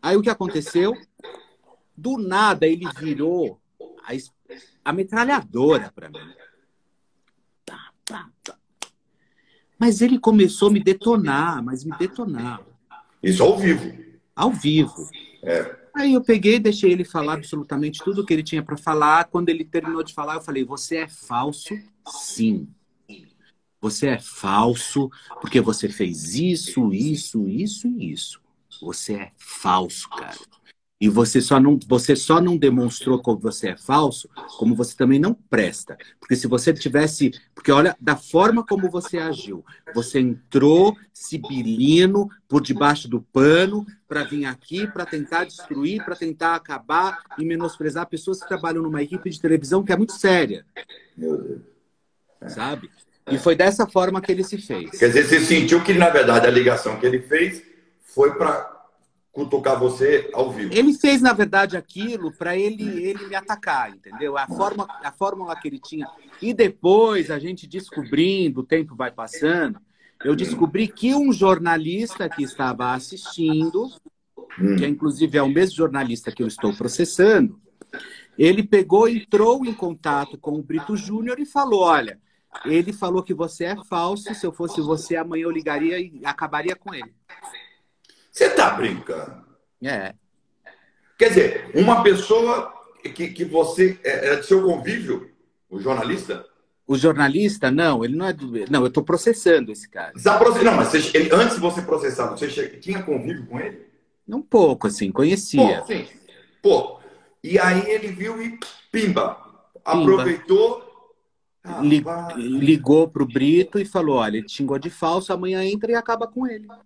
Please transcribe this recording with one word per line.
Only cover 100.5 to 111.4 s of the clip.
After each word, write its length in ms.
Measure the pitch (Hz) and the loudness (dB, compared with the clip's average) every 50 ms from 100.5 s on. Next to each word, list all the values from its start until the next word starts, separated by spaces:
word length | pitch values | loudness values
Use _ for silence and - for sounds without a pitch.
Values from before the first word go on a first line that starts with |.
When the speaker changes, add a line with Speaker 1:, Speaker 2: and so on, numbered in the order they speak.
| - - - | 6 6 4
Speaker 2:
não, 100 | - - | 4 4
mas 140 | - - - | 4 2 2
você, 280 | - 156 - - - | 2 0 0 2 2
ele, 120 | 156 156 - 160 | 2 4 6 4
antes 240 | 185 233 233 - | 4 4 4 2
de 40 | - | 0
você 220 | 165 175 170 175 - | -2 -2 -2 -2 -4
processar, 460 | - 165 147 135 135 127 - 123 113 | -2 -2 -2 -2 -4 -4 -4 -6 -6
você 180 | - - 151 143 | -6 -6 -8 -6
che-, 300 | 135 143 135 - - - | -4 -6 -6 -8 -8 -14
tinha 240 | - - 196 190 185 | -8 -8 -8 -6 -4
convívio 440 | - 147 127 - - 175 - - | -4 -4 -4 -4 -6 -8 -10 -10
com 140 | - 117 127 | -12 -10 -10
ele? 220 | - 214 190 - - _ _ _ _ _ _ _ _ | -10 -10 -12 -16 -20 _ _ _ _ _ _ _ _
Speaker 1:
Um 140 | - 208 262 | -10 -10 -10
pouco, 460 | 302 _ - 226 190 151 131 - - | -8 _ 0 2 2 2 0 0 -4
assim, 260 | 107 104 - 104 98 95 | -6 -4 -4 -6 -6 -2
conhecia. 680 | - 135 156 185 196 - - - 277 254 208 - - - | 0 0 0 0 -2 -4 -4 2 2 4 4 2 -2 -6
Speaker 2:
Pô, 40 | |
sim. 200 | - 220 - - - - - _ _ _ _ _ _ _ _ _ | -8 -8 -8 -8 -12 -18 -20 _ _ _ _ _ _ _ _ _
Pô, 380 | 202 170 127 - - - - - - - _ _ _ _ _ _ | 4 4 4 2 -4 -12 -16 -20 -20 -20 _ _ _ _ _ _
e 140 | 156 175 196 | 0 0 2
aí 240 | 185 180 180 185 202 214 | 4 4 2 2 0 -2
ele 180 | 214 214 214 208 | -4 -4 -4 -6
viu 320 | 185 180 190 220 226 226 | -10 -8 -10 -10 -8 -8
e 180 | 226 233 233 - - - - - _ _ | -10 -10 -12 -12 -16 -18 -18 -20 _ _
pimba, 440 | - 226 220 196 180 - 104 - - | -6 -2 -2 0 0 0 -2 -4 -6
Speaker 1:
Pimba. 360 | - - - _ _ _ _ _ - _ | -10 -18 -20 _ _ _ _ _ -14 _
Speaker 2:
aproveitou. 1040 | - - 349 156 - - - - 180 170 - - - 185 202 220 233 240 - - - - _ _ _ _ _ _ _ _ _ | -2 0 2 4 4 4 4 4 0 -2 -4 0 2 4 4 4 4 0 -4 -12 -20 -20 _ _ _ _ _ _ _ _ _